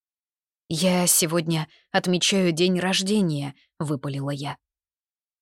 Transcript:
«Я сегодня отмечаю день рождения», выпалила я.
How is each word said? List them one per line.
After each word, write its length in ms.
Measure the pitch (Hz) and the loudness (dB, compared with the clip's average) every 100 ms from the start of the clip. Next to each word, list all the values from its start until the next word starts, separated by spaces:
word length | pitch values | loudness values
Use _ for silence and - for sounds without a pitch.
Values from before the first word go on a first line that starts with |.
| _ _ _ _ _ _ - | _ _ _ _ _ _ -8
«Я 320 | 160 185 180 175 | -2 2 2 2
сегодня 640 | - 165 170 160 160 156 _ _ | 2 2 0 0 -2 -4 _ _
отмечаю 640 | 190 185 180 - 196 180 | -2 0 0 2 2 2
день 260 | 156 180 180 | 2 2 2
рождения», 760 | 180 180 190 214 180 147 139 - _ - | 0 -2 0 2 2 0 -4 -10 _ -8
выпалила 520 | 147 143 147 139 139 | -4 -4 -4 -6 -6
я. 280 | 143 143 - _ _ _ _ _ _ _ _ | -6 -8 -12 _ _ _ _ _ _ _ _